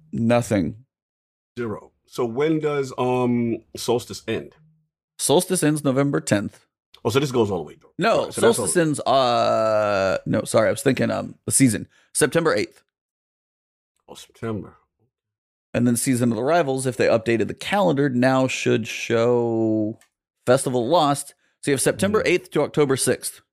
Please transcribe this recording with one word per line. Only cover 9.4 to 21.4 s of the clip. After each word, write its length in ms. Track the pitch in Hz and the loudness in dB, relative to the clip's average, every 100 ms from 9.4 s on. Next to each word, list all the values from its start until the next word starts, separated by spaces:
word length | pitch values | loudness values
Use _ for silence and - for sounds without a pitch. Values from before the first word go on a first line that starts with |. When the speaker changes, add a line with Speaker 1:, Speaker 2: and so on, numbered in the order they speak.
| 110 110 110 107 104 101 95 - - | 2 2 2 2 2 0 0 -2 -2
Speaker 1:
no, 180 | 107 | -4
sorry, 240 | - 117 104 | 0 2 2
I 20 | |
was 100 | 101 | 0
thinking, 300 | 135 120 117 | 0 0 -2
um, 240 | 101 98 - - | -4 -8 -10 -2
the 60 | |
season. 360 | - 135 104 - _ _ | 2 4 2 -6 _ _
September 400 | - 147 165 160 101 | -2 0 0 0 -2
eighth. 280 | - _ _ _ _ _ _ _ _ _ _ _ _ _ - | -4 _ _ _ _ _ _ _ _ _ _ _ _ _ -20
Speaker 2:
Oh, 80 | 76 | -20
September. 600 | - _ 113 107 87 - _ _ _ _ _ _ _ _ _ | -20 _ -8 -8 -10 -20 _ _ _ _ _ _ _ _ _
Speaker 1:
And 140 | 131 123 | 0 2
then 80 | 117 | 2
Season 360 | 135 123 120 | 0 0 0
of 40 | 107 | 0
the 80 | |
Rivals, 420 | 131 170 143 135 131 | 0 0 0 -2 -4
if 120 | 123 | 0
they 100 | 104 | 2
updated 400 | 113 117 113 98 | 2 2 0 0
the 60 | |
calendar, 560 | - - 202 185 139 143 | -6 -4 0 2 2 0
now 380 | 123 127 131 131 | 2 2 2 0
should 400 | - 127 123 107 | 0 0 0 -2
show 1120 | - - 117 120 120 117 113 110 110 107 113 _ _ _ _ - | -8 -2 0 2 2 0 0 0 0 -2 -6 _ _ _ _ 0
Festival 420 | 131 143 123 117 | 2 2 -2 2
Lost. 480 | 170 147 143 - - | 2 2 0 -6 -20